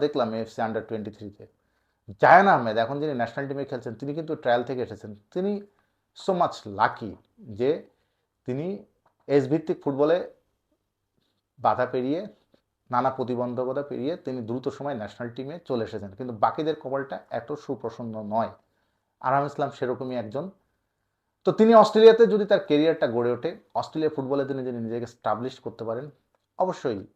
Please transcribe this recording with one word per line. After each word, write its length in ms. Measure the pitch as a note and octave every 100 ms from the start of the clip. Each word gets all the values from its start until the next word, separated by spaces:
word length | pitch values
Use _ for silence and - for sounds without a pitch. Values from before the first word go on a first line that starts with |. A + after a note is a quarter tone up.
| D3
দেখলাম 220 | C#3 A2+ A2+
এএফসি 220 | A2+ - A2+
under 160 | A2 A2
twenty-three-তে? 560 | A2+ G#2 - G#2 - G2 _ _ _ _ _ - F#2+
জায়ান 260 | C3 F3 G3+
আহমেদ, 220 | D3+ A#2 A2 A2+
এখন 100 | C#3+
যিনি 120 | D3+ B2+
ন্যাশনাল 260 | A2+ - C#3
টিমে 140 | C#3 C3+
খেলছেন, 220 | B2+ A#2+ A2+
তিনি 120 | C#3 D3+
কিন্তু 160 | D#3+ D3+
ট্রায়াল 220 | B2+ A#2+ B2
থেকে 120 | B2+ G#2+
এসেছেন। 240 | G#2 G#2+ G#2 _
তিনি 180 | F3+ G3 G3+ G3+ _ _ _ _ -
so 80 | - F3+
much 160 | D#3+ - G#2+ G2
lucky 320 | B2 - A2 - _ _ D#3+ G2+
যে 100 | C3 E3+ - _ _ _ _ _ -
তিনি 220 | C3+ F3 G3+ - _ _ _ - C#3
এজ 80 | B2+
ভিত্তিক 260 | D#3+ D#3 E3+
ফুটবলে 340 | D3 C3+ D3+ F3+ - - _ _ _ _ _ _ _ _ _ _ _ _ A2+
বাধা 200 | A2 B2+
পেরিয়ে, 280 | C3 B2+ E3 G#3+ - _ _ _ _ _
নানা 160 | B2 C3 C3
প্রতিবন্ধকতা 680 | B2 B2 B2 B2 B2+ C3 C#3+
পেরিয়ে 240 | B2 C3 F3+ C#3
তিনি 140 | B2+ A2
দ্রুত 160 | B2+ C3 -
সময় 180 | C#3+ B2+
ন্যাশনাল 300 | G2+ - A#2+ A#2+
টিমে 200 | C3+ E3+ -
চলে 140 | B2 G#2+
এসেছেন। 240 | G#2+ G2 G2
কিন্তু 160 | B2+ G#2+
বাকিদের 320 | A2+ - D#3 D3+
কপালটা 340 | C3 C3+ C3+ - - A#2+
এত 100 | - D3
সুপ্রসন্ন 520 | - C3 A#2 - A#2 G#2+ G#2
নয়। 180 | A2+ G2 - _ _ _ _ _ _ C3
আরাম 160 | C#3 D3
ইসলাম 200 | D3 C3+ -
সেরকমই 400 | B2 B2 B2+ B2
একজন। 220 | G#2+ C3+ F#3+ - _ _ _ _ _ _ _ _ F#3+
তো 40 | -
তিনি 120 | A3 A3+
অস্ট্রেলিয়াতে 420 | G#3+ A3 A3+ A3+ A3
যদি 120 | G#3 G3+
তার 100 | G3 -
ক্যারিয়ারটা 380 | D3 D#3+ D#3+ C#3+ A2+
গড়ে 160 | A#2+ A#2+
ওঠে, 140 | E3 - _ A#2
অস্ট্রেলিয়া 320 | - D#3+ D#3 D#3
ফুটবলে 280 | C3 C#3 C3
তিনি 120 | C3+ B2+
যদি 120 | A#2+ A2+
নিজেকে 220 | A#2 A#2
এস্টাবলিশ 460 | - A2+ G#2+ B2+ - A#2
করতে 180 | - A2+
পারেন, 160 | A#2 C#3+ - _ _ _ -
অবশ্যই 360 | F#3 - C3+ G2+ G2